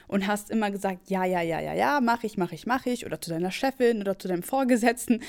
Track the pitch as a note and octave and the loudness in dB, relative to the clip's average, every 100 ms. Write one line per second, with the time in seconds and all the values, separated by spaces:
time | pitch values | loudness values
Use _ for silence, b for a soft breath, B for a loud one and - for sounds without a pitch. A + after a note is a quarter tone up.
0 | B G3+ G3 G#3 - A3 G#3 G3 G3 F#3 | B -2 0 -2 -2 -2 -2 -2 -4 -4
1 | - F#3+ F#3 F3+ E3 D#3 D3+ E3 B3 C#4+ | -4 0 0 0 0 -2 -2 0 2 2
2 | A#3 A#3 G#3+ - E3+ D#3 A3+ B3+ B3 B3 | 2 0 -2 -2 -4 -4 -2 -2 0 -4
3 | - D#3+ - E3 F#3 - C4+ - A#3+ A3 | -4 -8 -4 -2 -2 -2 -2 2 2 2
4 | G3 F#3+ F#3 F3 - C4+ B3+ A#3+ A#3 A#3+ | 0 -4 -2 -4 0 0 4 4 4 2
5 | - A#3 | 2 0